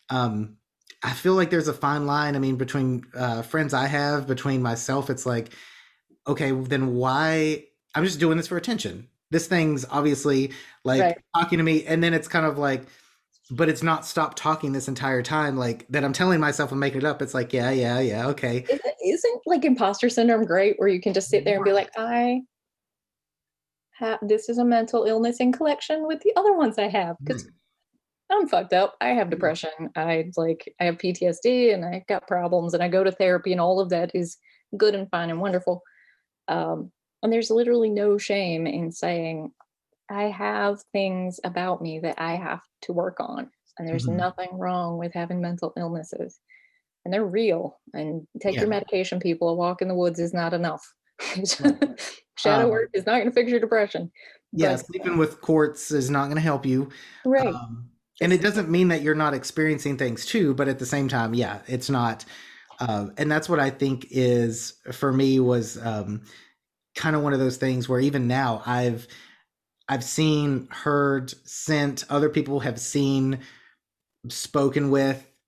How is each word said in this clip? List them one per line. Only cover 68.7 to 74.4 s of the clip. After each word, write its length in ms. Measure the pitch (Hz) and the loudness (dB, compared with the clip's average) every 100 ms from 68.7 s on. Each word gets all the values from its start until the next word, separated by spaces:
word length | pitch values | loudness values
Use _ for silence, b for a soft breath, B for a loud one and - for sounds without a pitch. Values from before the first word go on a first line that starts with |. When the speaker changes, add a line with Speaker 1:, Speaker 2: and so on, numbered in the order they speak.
| 123 123 113 - B B B B _ _ _ - | 0 0 -2 -8 B B B B _ _ _ -4
Speaker 1:
I've 160 | 135 | -4
seen, 640 | 123 - 156 151 147 131 127 | -2 0 2 2 2 -2 -4
heard, 600 | - - 143 143 139 127 - - | -6 0 2 2 0 -2 -12 -16
sent, 560 | - - 151 143 127 - | -10 -2 0 0 -2 -4
other 180 | 143 147 | 0 2
people 300 | 156 135 139 | 2 0 -2
have 200 | 131 117 | -2 -4
seen, 600 | - 147 139 135 135 135 B B B B _ _ _ _ 123 | -4 0 2 2 0 -2 B B B B _ _ _ _ -12
spoken 640 | - | -10